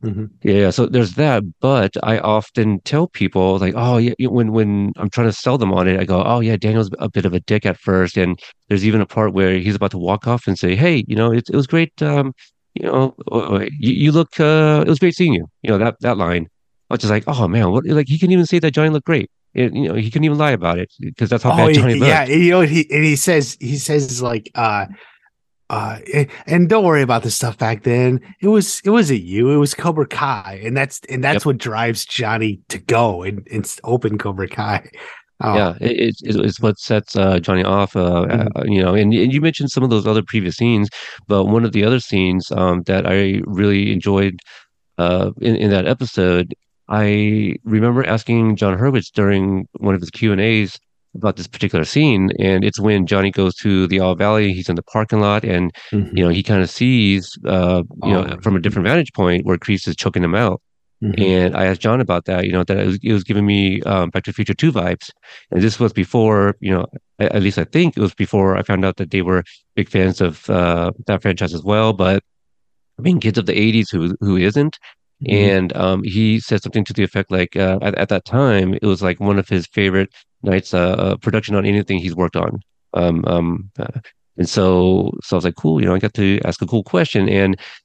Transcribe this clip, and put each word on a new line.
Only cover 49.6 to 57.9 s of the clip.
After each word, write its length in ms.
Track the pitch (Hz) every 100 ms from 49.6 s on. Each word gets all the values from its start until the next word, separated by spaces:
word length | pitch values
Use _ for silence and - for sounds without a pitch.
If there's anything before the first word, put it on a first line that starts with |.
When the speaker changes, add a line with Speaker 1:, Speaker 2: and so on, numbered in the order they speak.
| 90 -
Speaker 2:
one 180 | 101 95
of 40 |
his 100 | 85
Q 200 | - 113
and 100 | 98
A's 380 | 110 110 98 - _ _ _ -
about 200 | 107 92
this 120 | 87
particular 360 | - 101 87
scene, 460 | 76 143 151 104 95 -
and 240 | 95 95
it's 160 | 104 -
when 280 | 104 101 87
Johnny 260 | 101 98
goes 220 | 92 95 -
to 320 | 104 95 92
the 100 | 95
All 160 | 92
Valley, 380 | 87 104 107 104
he's 160 | 90 90
in 80 | 85
the 80 |
parking 340 | - 110 107 107
lot, 220 | 104 104
and, 280 | 110 90 90 - -
Speaker 1:
Mm-hmm. 240 | 107 98 98
Speaker 2:
you 60 |
know, 60 | 87
he 120 | 87
kinda 220 | 98 101 90
sees, 720 | - 123 127 101 98 92 - -
uh, 360 | 92 90 90 82